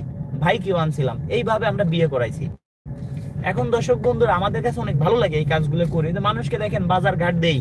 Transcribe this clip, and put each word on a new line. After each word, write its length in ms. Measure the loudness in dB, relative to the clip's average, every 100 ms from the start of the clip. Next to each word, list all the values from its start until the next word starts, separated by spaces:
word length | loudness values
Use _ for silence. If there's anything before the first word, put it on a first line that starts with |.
| -8 -10 -8 -2
ভাইকেও 360 | 0 0 0 0
আনছিলাম, 380 | 0 0 -2 -2 -2
এইভাবে 360 | -2 0 0 0
আমরা 180 | 0
বিয়ে 240 | 0 2 2
করাইছি। 360 | 2 -2 -4 -8 -10 _ _ -14 -10 -8 -8 -8 -6
এখন 240 | -4 -2 0
দর্শক 280 | 2 2 0
বন্ধুরা, 340 | 2 2 2
আমাদের 260 | 2 0 0
কাছে 160 | -2 -2
অনেক 160 | -2 2
ভালো 180 | 4 4
লাগে 180 | 2 0
এই 80 | 0
কাজগুলো 380 | 0 0 0 0
করে, 220 | 0 0
যে 80 | 0
মানুষকে 360 | 0 -2 -2 -2
দেখেন 240 | -2 0 2
বাজার 280 | 2 2 2
ঘাট 180 | 0 2
দেই, 220 | 2 2